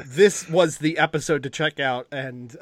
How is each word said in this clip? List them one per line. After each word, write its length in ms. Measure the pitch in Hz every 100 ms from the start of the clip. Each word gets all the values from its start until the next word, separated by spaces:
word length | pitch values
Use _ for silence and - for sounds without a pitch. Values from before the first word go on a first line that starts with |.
| 131
this 420 | 131 202 - -
was 300 | 165 170 -
the 200 | 156 165
episode 440 | 151 156 - 147
to 80 | 135
check 300 | - 156 -
out, 260 | 135 123 127
and, 440 | 139 131 123 123 -